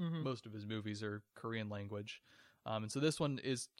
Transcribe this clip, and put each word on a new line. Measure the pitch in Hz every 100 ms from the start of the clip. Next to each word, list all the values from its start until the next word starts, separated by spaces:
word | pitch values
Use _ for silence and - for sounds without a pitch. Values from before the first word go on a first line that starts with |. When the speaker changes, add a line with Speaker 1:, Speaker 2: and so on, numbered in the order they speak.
Speaker 1:
Mm-hmm. | 175 165
Speaker 2:
most | 151 123 113
of |
his | 107 104
movies | 110 107 104
are | 107 104 - -
Korean | 113 113 107
language. | 104 101 104 110 - - - - _ -
Um, | 110
and | 107
so | 135
this | 151 151
one | 151 135
is | 131 127 - -